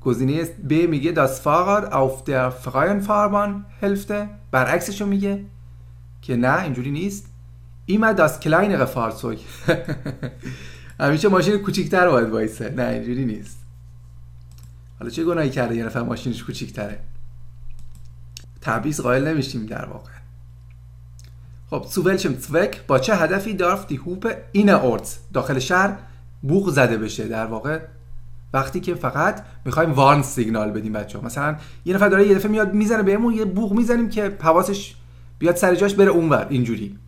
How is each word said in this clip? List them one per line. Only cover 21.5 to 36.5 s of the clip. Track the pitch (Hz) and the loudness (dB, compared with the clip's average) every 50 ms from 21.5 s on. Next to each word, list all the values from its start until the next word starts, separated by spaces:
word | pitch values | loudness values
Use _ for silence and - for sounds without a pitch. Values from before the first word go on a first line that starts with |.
| - - - - | -20 -20 -12 -8
خب، | 147 139 - - | -8 -8 -8 -4
zu | - 190 156 | -4 0 2
welchem | 180 190 185 - 165 123 - - | 2 0 2 0 -2 -4 -4 -6
Zweck، | - 139 165 196 208 - - - | -2 0 0 0 0 -4 -10 0
با | - 139 131 | 2 2 2
چه | - 220 214 | 4 2 2
هدفی | 180 165 156 185 196 196 220 208 | 2 2 2 2 -2 -2 -4 -2
darf | 180 180 175 190 196 - - | 0 2 2 0 0 -4 -8
die | 151 | -8
Hupe | 127 - 170 180 185 - 226 - - - - - | -6 -6 -8 -8 -4 -4 -6 -6 -6 -12 0 2
innerorts، | 196 214 202 180 139 131 123 113 98 - - - - - - - | 4 6 8 6 6 6 2 0 0 -4 -8 -12 -12 -14 -4 -2
داخل | 135 123 - 139 127 | -2 0 0 -2 -2
شهر | 131 - 180 185 196 202 196 - - - - - - - - - | 0 2 2 4 4 2 0 -6 -12 -18 -20 -20 -20 -20 -16 -8
بوق | - 135 165 196 196 185 | -2 2 2 2 2 2
زده | 139 139 127 120 117 | 4 4 4 4 4
بشه؟ | 107 110 107 - - 110 | 0 -2 -4 -6 -6 -6
در | 110 113 110 113 | -6 -4 -4 -4
واقع | 110 113 110 117 143 156 160 160 - - - - - - - - - - - - - - | -4 -6 -6 -4 -4 -4 -4 -6 -12 -18 -20 -16 -14 -12 -12 -12 -12 -16 -16 -12 -4 -2
وقتی | - - - - 180 | -2 -2 -2 -6 -6
که | - 180 170 | -4 -4 -4
فقط | - - 123 123 139 165 202 196 - - - - - - | -2 -4 -4 0 0 0 0 0 -4 -12 -16 -18 -10 -8
می‌خوایم | 131 127 160 170 165 | -2 0 2 2 2
وارن | 139 139 135 139 147 147 | 4 6 6 8 6 6
سیگنال | 131 - - 131 113 107 113 110 107 107 | 2 0 -2 -2 0 0 0 0 -2 -2
بدیم | 101 107 107 110 107 | -4 -4 -6 -4 -4
بچه‌ها. | 107 104 98 - 104 110 | -6 -6 -6 -10 -10 -10
مثلاً | 117 - 143 143 151 151 156 - - - - - | -8 -6 -4 -2 -4 -4 -6 -10 -16 -18 -8 -2
یه | 170 185 | 0 2
نفر | 196 208 202 | 4 4 6
داره | 190 190 208 | 6 6 8
یه | 208 190 | 8 6
دفعه | 190 196 214 | 4 4 0
میاد | 214 220 208 185 190 | 2 2 0 2 2
می‌زنه | 208 214 208 233 220 196 | 2 2 2 2 2 4
بهمون، | 190 196 214 233 240 226 | 2 2 2 2 0 2
یه | 220 220 | 0 0
بوق | 190 180 196 233 196 196 | 0 0 -2 0 2 2
می‌زنیم | 233 240 233 240 240 233 196 | 2 4 4 2 2 2 0
که | - 214 208 190 202 - | 0 -2 -2 -2 -4 0
حواسش | 147 160 160 175 190 202 196 196 - - - - - - - - - - - - | 4 6 6 6 4 2 -2 -4 -6 -12 -16 -18 -20 -20 -20 -20 -20 -20 -8 0
بیاد | 151 170 175 | 2 2 4
سر | - 190 185 180 | 4 4 4 6
جاش، | 170 196 202 196 | 4 4 2 6
بره | 196 196 | 6 6
اونور، | 190 175 170 165 156 139 110 - | 6 6 4 4 4 4 2 2
اینجوری. | - | 0